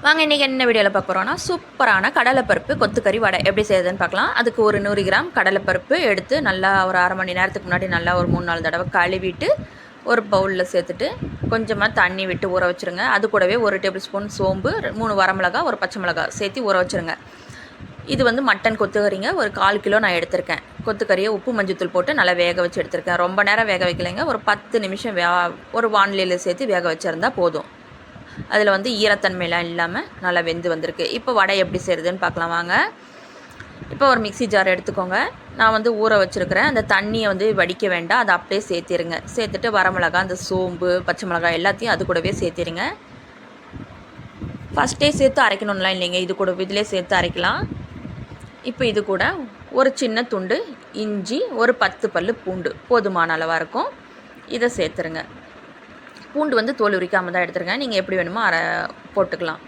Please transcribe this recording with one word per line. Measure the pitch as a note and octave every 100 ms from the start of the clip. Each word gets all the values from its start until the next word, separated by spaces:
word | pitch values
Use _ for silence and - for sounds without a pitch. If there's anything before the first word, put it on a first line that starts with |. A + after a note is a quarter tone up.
| C#4+
வாங்க, | D#4+
இன்னைக்கு | D4+ D4 C#4
என்ன | C4 B3
வீடியோல | A3 G3+
பார்க்க | G3 G3
போறோம்னா, | F#3 G3+ E4
சூப்பரான | - F4+ - - C4 G3 G#3 C#4
கடலைப்பருப்பு | B3 C4 A3 F3+ - D4
கொத்துக்கறி | G#3 G#3+ G#3+ G#3
வடை | G#3+ F#3 -
எப்படி | G3 G#3
செய்யறதுன்னு | F#3+ F3+ F#3
பார்க்கலாம். | F3 F#3+ C#4 -
அதுக்கு | A#3 A3+ G#3+
ஒரு | G#3 G3+
நூறு | G3+ F#3+
கிராம் | F#3+ E4+ -
கடலைப்பருப்பு | F#3+ G3 G3+ F3+ - D#4 D4
எடுத்து | F#3+ F#3+ D4 B3
நல்லா | F#3+ F#3+ G3 F#3
ஒரு | F#3
அரை | F3+ F#3+
மணி | F#3 F3+
நேரத்துக்கு | F#3+ F#3+ F3+
முன்னாடி | F3+ F#3+
நல்லா | F3 E3+ F3+
ஒரு | F3
மூணு | F3 F3
நாலு | E3 D#3+
தடவை | E3 F3+ G3
கழுவிட்டு | F3 F#3+ F#3 F3 E4 D5+ - - - - -
ஒரு | A#3+ G#3
பவுல்ல | G3+ F#3+ F#3 F3+
சேர்த்துட்டு | F#3 F3 C4+ - A#3+ - - -
கொஞ்சமா | A3+ A3 G#3 G#3 -
தண்ணி | F3+ F#3+ F#3+
விட்டு | F3 G3 F3+
ஊற | F3+
வச்சிருங்க. | F3+ - F3 G3+ G3+
அது | G#3
கூடவே | G#3 F#3 A3+ A3
ஒரு | F#3+
டேபிள் | F#3+ F#3+ -
ஸ்பூன் | G3 G#3 -
சோம்பு, | F#3+ F#3+ A3 G#4+ -
ரெ-, | G#3+
மூணு | A3 G3+
வரமிளகா, | F#3 F#3+ F3+ A3 E4
ஒரு | G#3+
பச்சை | F#3 A3
மிளகா | F3+ E3 - -
சேர்த்து | G3+ G3+ A3
ஊற | F#3+
வச்சிருங்க. | F3+ F#3 E3 D#3+ - - - - - - - - - C4+
இது | A#3+
வந்து | A#3 C4+
மட்டன் | G3 A#3 A3
கொத்துக்கறிங்க, | G3 G#3 G#3 G3 G#3+ F#4+
ஒரு | A3 G3+
கால் | G3 G#3 G3+
கிலோ | G#3 G#3+
நான் | F3
எடுத்திருக்கேன். | E3+ F3+ F3+ D#3 - - -
கொத்துக்கறியை | G#3 G#3+ F#3 G#3 G#3
உப்பு | G#3+ A3+
மஞ்சத்தூள் | F#3+ F3+ F3+ F3+
போட்டு | F3+ D4+
நல்லா | F#3 F3
வேக | F3 F3 F3
வச்சு | F#3
எடுத்திருக்கேன். | D#3+ E3 - F3
ரொம்ப | F3+ F#3+ G3+
நேரம் | G#3+ A3+
வேக | F#3 F3+
வைக்கலைங்க, | E3+ F3 F#3 D#4+
ஒரு | A3+ -
பத்து | G#3 - A#3 G3
நிமிஷம் | G3 A#3 F#3+
வே-, | F3 F3 F3 F3+ - A3
ஒரு | A#3 G#3+
வானிலையில | G3 G3 F#3 F3+ F3+
சேர்த்து | F3+ C4+
வேக | F#3 F3
வச்சிருந்தா | D#3+ F#3+ D#3+ F3+ E3
போதும். | F3 D3+ - - - - - - - - -
அதுல | G#3 G#3 F#3+
வந்து | G#3 A3
ஈரத்தன்மையெல்லாம் | G#3 G3+ G3 F#3 F3 E3+ E3+
இல்லாம | E3+ E3+ G3 G4+ -
நல்லா | F#3 F3 E3
வெந்து | E3 F3
வந்திருக்கு. | D#3+ D#3+ E3 E3+ A#3+
இப்போ | A#3 A#3
வடை | F#3+ G3
எப்படி | F#3 F#3+
செய்யறதுன்னு | F#3 E3+ E3 F#3
பார்க்கலாம் | F3+ F3 E3+ E3+
வாங்க. | E3+ G3+ F#4+ - - - - - - - - - -
இப்போ | - C#4
ஒரு | B3
மிக்ஸி | G#3+ G3 A#3
ஜார் | G3+ F#3+
எடுத்துக்கோங்க. | F#3 F#3 G3+ F#3 F#3+ E4 - - -
நான் | A3 A3
வந்து | A3 A3
ஊற | A3 G#3+
வச்சிருக்கிறேன். | F#3+ - F3+ F#3 C#4
அந்த | B3+ G#3+
தண்ணியை | G3 G3+ A3+ G#3+
வந்து | F#3+ G#3+ G3
வடிக்க | F3 F#3 G3+
வேண்டாம், | F3 E3+ A3+
அதை | A3+ F3
அப்படியே | - G3 G3+
சேர்த்திருங்க. | F3 E3+ F3 E3+ E3 -
சேர்த்துட்டு | - A3 F#3+ A#3 G#3+
வரமிளகா, | F#3 F#3+ E3+ F3 F#3
அந்த | F3+ -
சோம்பு, | F#3 F#3 F3 F3+ F3+ F3+
பச்சை | F3 F#3+
மிளகாய் | E3+ E3+ E3
எல்லாத்தையும் | F#3 G3 A#3 E3+
அது | F#3
கூடவே | F3 F3 G3+
சேர்த்திருங்க. | F3 E3+ E3+ E3 A#3+ G4+ - - - - - - - - - - - - - - - - - -
ஃபஸ்ட்டே | B3 - D4 C#4+
சேர்த்து | C4+ C4+ A#3+
அரைக்கணும்லாம் | G3 G#3 G3 F#3+ F#3
இல்லைங்க, | F3 F3+ F3+
இது | F#3
கூட | F#3+ F3+ F#3+
இதிலே | G3+ G#3
சேர்த்து | F#3+ F3+ F#3+
அரைக்கலாம். | F3 - F3 C#4 - - - - - - - - - - -
இப்போ | A#3+ B3
இது | G#3 G3+
கூட | F#3+ A3+ F#4 B3 G3+ - B3
ஒரு | C4+ C4+
சின்ன | B3 A3 A#3+
துண்டு | G#3 F#3 C4 A4+ B3+ - - G#3+
இஞ்சி, | G#3 F3+ C4 A#4+ B3+
ஒரு | A#3 A#3 G3
பத்து | - G#3 F3
பல்லு | F3 A3+
பூண்டு | - F#3 D#3 - -
போதுமான | A#3+ G3+ F3+ E3 D#3+
அளவா | D#3+ E3
இருக்கும். | D#3+ A#3 A4 C#5+ - - - - - A#3+
இதை | A#3+ A#3+
சேர்த்துருங்க. | D#3+ - E3 D#3+ - - - - - - - - - - -
பூண்டு | C#4+ D4+ B3
வந்து | A3 C#4+
தோல் | G#3 F#3+
உரிக்காம | F3+ F#3+ F3+
தான் | F3+ F3
எடுத்துருங்க, | F3+ E3+ A3+
நீங்க | C#4 G3+
எப்படி | F#3+ F#3+
வேணுமோ | E3+ G3 G#3+
அரை | E3 E3 E3 - - - -
போட்டுக்கலாம். | F#3 E3+ E3+ D#3